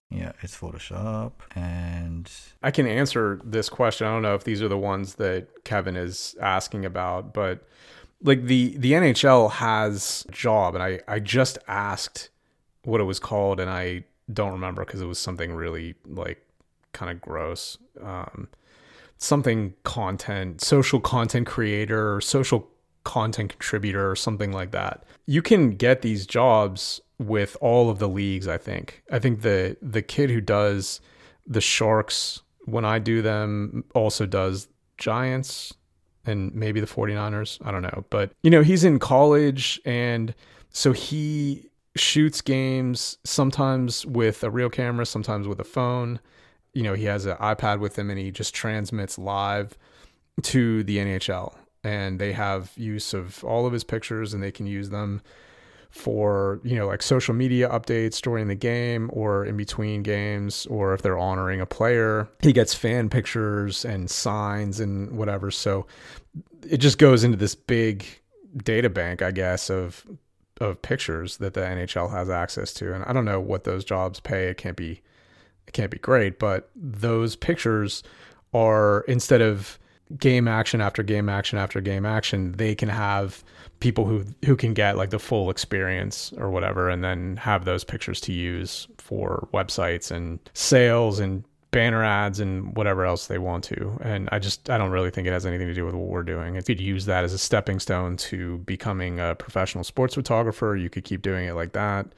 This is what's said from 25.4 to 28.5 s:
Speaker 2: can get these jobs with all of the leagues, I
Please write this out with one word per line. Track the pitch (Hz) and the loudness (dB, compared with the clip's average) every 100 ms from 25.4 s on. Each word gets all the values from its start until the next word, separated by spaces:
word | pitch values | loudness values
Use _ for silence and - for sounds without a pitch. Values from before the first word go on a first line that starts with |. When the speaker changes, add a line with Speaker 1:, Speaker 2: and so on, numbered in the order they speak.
Speaker 2:
can | - 208 135 | 4 6 6
get | 98 120 127 | 4 4 4
these | 113 104 98 | 2 -4 -2
jobs | 120 127 110 101 95 - - _ - | 4 6 6 4 -2 -8 -10 _ -10
with | 107 107 101 - | -2 0 -2 0
all | 127 120 117 | 4 6 4
of | 95 | 2
the | 101 | -2
leagues, | 95 101 95 | 0 -2 -2
I | 98 | -4